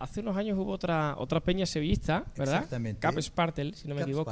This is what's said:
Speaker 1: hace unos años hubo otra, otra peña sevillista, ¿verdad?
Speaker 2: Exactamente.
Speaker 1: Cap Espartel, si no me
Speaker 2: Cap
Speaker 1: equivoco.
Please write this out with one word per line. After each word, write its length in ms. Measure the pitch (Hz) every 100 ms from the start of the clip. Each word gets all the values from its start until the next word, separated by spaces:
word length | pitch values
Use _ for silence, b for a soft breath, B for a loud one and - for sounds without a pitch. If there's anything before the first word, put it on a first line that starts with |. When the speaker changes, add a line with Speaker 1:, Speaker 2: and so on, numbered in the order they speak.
Speaker 1:
hace 200 | 131 208
unos 140 | 220 190
años 200 | 214 196
hubo 140 | 196
otra, 420 | 190 175 160 151 143
otra 220 | - 175
peña 260 | 180 185 180
sevillista, 580 | 156 151 202 - 170 311
¿verdad? 200 | - 135
Speaker 2:
Exactamente. 460 | 160 302 123 113 107
Speaker 1:
Cap 180 | 156 160
Espartel, 560 | 151 - 165 156 143
si 120 | - 147
no 80 |
me 60 | 143
Speaker 2:
Cap 80 | 139
Speaker 1:
equivoco. 220 | 139 147